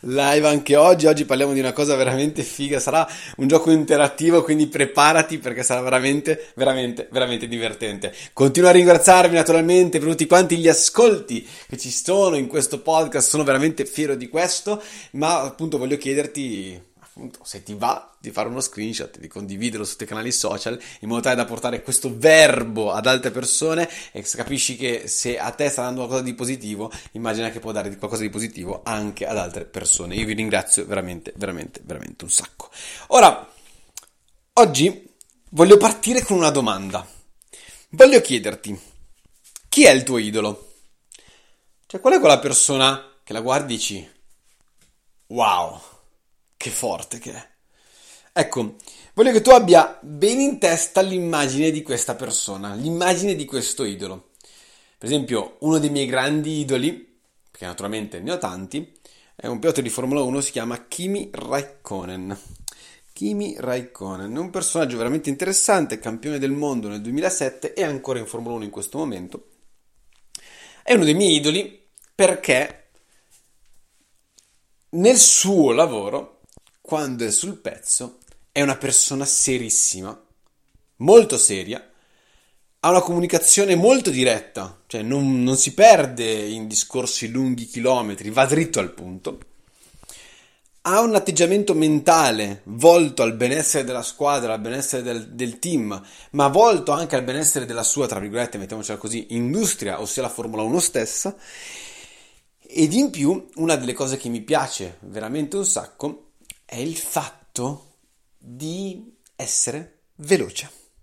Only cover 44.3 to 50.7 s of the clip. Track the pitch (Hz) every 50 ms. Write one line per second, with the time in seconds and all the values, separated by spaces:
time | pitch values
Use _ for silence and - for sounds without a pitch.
44.3 | _ _ _ _ _ _ _ _ _ _ _ _ _ _ _ _ _ _ _ _
45.3 | 107 120 117 104 95 90 87 80 - - - - - _ _ _ _ _ _ _
46.3 | _ _ _ _ _ _ - - 104 - - 117 92 82 - - - 120 - -
47.3 | - 110 - _ _ _ _ _ _ _ _ _ _ _ _ - - - _ _
48.3 | _ 175 151 - - 131 113 104 104 _ - - - - - - _ - 226 262
49.3 | 240 220 214 240 254 247 226 175 175 165 156 - - - - 143 151 147 156 208
50.3 | 240 262 277 277 269 - - 180